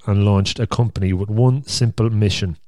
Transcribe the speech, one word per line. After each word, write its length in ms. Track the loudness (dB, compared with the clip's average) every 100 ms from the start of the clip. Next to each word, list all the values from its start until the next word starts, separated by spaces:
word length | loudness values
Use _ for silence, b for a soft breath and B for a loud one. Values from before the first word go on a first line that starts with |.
| -2
and 200 | 2 4
launched 340 | 2 0 -4
a 80 | -4
company 460 | 0 -2 0 -2
with 160 | -2 -2
one 340 | 2 2 2
simple 460 | -4 -2 -2 0 0
mission 480 | 2 0 0 -6 -8